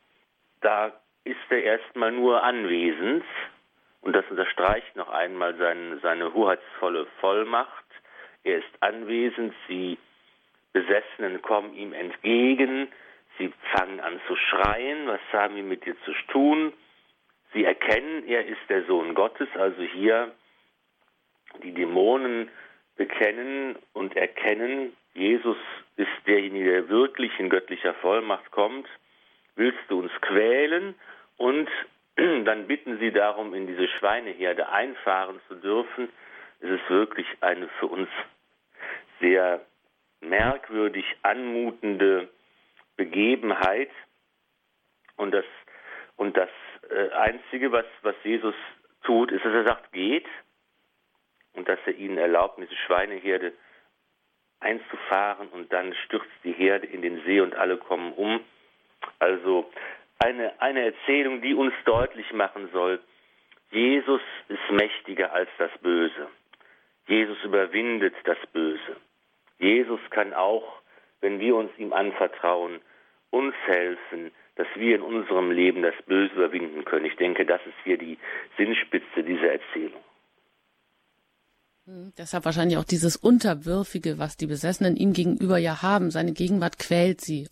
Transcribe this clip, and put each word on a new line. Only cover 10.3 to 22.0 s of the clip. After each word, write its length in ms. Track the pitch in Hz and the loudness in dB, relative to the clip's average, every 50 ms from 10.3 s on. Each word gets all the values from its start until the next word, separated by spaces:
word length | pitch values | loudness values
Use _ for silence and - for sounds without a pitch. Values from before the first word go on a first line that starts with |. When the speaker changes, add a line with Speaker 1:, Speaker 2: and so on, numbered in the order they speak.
| _ _ _ _ _ _ _ _ | _ _ _ _ _ _ _ _
Speaker 1:
Besessenen 680 | - 95 87 92 101 104 - - - - 110 95 92 92 | -2 0 2 2 2 2 0 -2 -6 -8 -6 -6 -6 -6
kommen 320 | - - 110 104 101 104 - | -2 0 0 0 0 -2 -8
ihm 180 | 95 104 98 | -12 -12 -12
entgegen, 960 | 82 78 90 87 87 - - 107 117 120 123 131 135 127 135 131 131 135 139 135 - - - - - _ _ _ - - | -10 -10 -10 -10 -10 -4 0 2 4 4 4 4 4 4 2 2 0 -2 -6 -6 -10 -18 -20 -20 -20 _ _ _ -10 -8
sie 140 | 92 85 - - - - | -8 -8 -8 -10 -6 -2
fangen 260 | 101 98 92 95 95 92 | 0 0 0 -2 -4 -8
an 220 | 82 82 87 90 - - | -8 -8 -8 -8 -6 -4
zu 80 | 90 | -4
schreien, 720 | - - - - 92 98 104 107 117 127 139 147 156 147 127 | -2 0 0 2 2 2 2 0 0 -4 -4 -6 -4 -4 -4
„Was 120 | 104 - - - | -4 -4 -4 -2
haben 240 | - 104 101 101 101 | 0 2 2 0 -2
wir 80 | 101 98 | -4 -6
mit 200 | 95 92 - - | -6 -6 -6 -6
dir 120 | 87 - - - | -8 -10 -10 -10
zu 80 | 78 76 - - - | -8 -8 -8 -6 -2
tun?“ 440 | - 135 139 147 151 156 156 151 - - _ _ _ _ _ _ _ _ _ _ _ _ _ _ | 2 4 4 4 4 2 0 -2 -6 -10 _ _ _ _ _ _ _ _ _ _ _ _ _ _
Sie 120 | - 107 104 | -2 0 2
erkennen, 580 | - 92 - - - 107 117 135 156 160 151 - - | 2 2 2 2 2 2 2 0 -2 -6 -6 -4 -2
er 180 | 120 117 107 | 0 0 0
ist 140 | 113 110 - - - | -2 -8 -8 -4 -2
der 160 | 101 95 85 | 0 0 2
Sohn 300 | 85 92 85 80 85 82 | 2 2 2 0 0 0
Gottes, 320 | 95 101 113 - - - - - | 2 0 0 0 -4 -8 -6 -2
also 260 | 92 95 98 90 92 | 0 0 0 0 -2
hier 480 | 90 85 87 92 98 107 110 117 120 113 - _ _ _ _ _ _ _ _ _ _ _ _ _ _ _ _ _ _ _ _ _ _ - - - - | -6 -6 -2 2 4 4 4 4 0 -4 -8 _ _ _ _ _ _ _ _ _ _ _ _ _ _ _ _ _ _ _ _ _ _ -20 -20 -16 -16
die 80 | 90 | -10
Dämonen 760 | 87 87 87 85 87 92 | -4 -4 -2 0 2 4